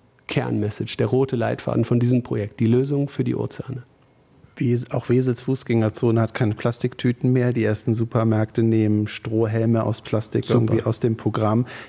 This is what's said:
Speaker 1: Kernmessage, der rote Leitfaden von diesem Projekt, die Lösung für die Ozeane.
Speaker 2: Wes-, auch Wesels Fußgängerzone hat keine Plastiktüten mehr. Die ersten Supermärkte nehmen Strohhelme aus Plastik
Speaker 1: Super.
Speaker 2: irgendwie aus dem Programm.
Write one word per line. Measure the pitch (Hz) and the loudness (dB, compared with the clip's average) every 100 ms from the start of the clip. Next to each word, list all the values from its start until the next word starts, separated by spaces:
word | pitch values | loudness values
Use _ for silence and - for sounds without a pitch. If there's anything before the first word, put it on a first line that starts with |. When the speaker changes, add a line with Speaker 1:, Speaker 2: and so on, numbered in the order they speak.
| _ _ - | _ _ -4
Speaker 1:
Kernmessage, | 139 120 113 104 - 113 - | -4 -2 -2 -2 -4 -6 -2
der | 110 | 0
rote | 123 135 120 | 2 0 0
Leitfaden | 110 120 - 120 | -2 -2 -2 -2
von | 113 123 | 2 2
diesem | 120 123 | 4 2
Projekt, | - 120 101 - | 0 -4 -4 0
die | 113 | 2
Lösung | 123 135 143 139 | 4 2 -2 -4
für | - | -2
die | 123 | -2
Ozeane. | - 113 - - 123 - _ _ _ _ _ - - | -2 -4 -8 -10 -12 -14 _ _ _ _ _ -20 -4
Speaker 2:
Wes-, | 123 120 127 | 0 0 -2
auch | 127 - | -6 0
Wesels | 123 127 117 | 2 2 -2
Fußgängerzone | - 135 - 113 110 - 120 113 | -4 -4 0 0 0 0 2 2
hat | 113 | 0
keine | - 113 | 0 -2
Plastiktüten | 107 120 - 123 - 123 120 127 | 0 -4 -2 -6 -2 -2 0 2
mehr. | 127 123 | 2 2
Die | 120 | 0
ersten | 107 104 - | 0 0 -2
Supermärkte | 113 113 120 113 110 107 - | -2 0 2 2 2 0 0
nehmen | 113 110 107 107 107 | 2 4 4 2 0
Strohhelme | - 117 110 110 113 113 113 | -6 -4 0 0 0 2 2
aus | 110 110 | 0 -4
Plastik | - 107 - 117 | -2 -4 -2 -4
Speaker 1:
Super. | - 120 | 2 2
Speaker 2:
irgendwie | 110 113 | 2 0
aus | 117 - | 0 0
dem | 120 110 | 0 0
Programm. | 110 110 107 113 123 - | -2 0 2 2 0 -8